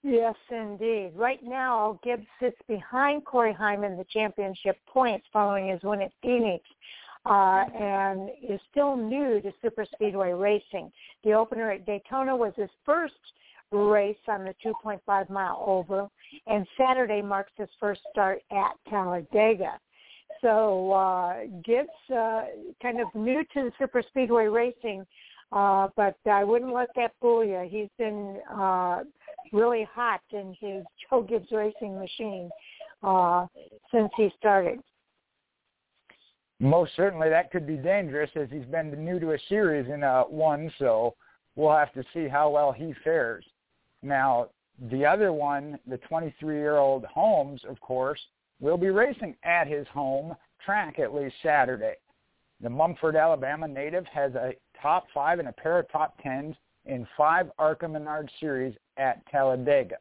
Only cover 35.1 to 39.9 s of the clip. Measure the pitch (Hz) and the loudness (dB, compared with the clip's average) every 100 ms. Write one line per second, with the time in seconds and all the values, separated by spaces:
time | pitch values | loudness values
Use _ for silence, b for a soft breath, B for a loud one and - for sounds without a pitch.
35.1 | _ _ _ _ _ _ _ _ _ _ | _ _ _ _ _ _ _ _ _ _
36.1 | _ _ _ _ _ 131 165 160 - 196 | _ _ _ _ _ 4 4 2 2 0
37.1 | 170 160 160 180 180 143 151 156 202 165 | 2 2 4 2 -6 -4 -4 0 0 0
38.1 | 143 151 156 135 147 123 165 156 147 160 | -4 -4 -4 -6 -8 -6 -6 -4 -8 -6
39.1 | 180 165 147 - 208 185 147 123 | -4 -2 -4 0 2 2 2 -2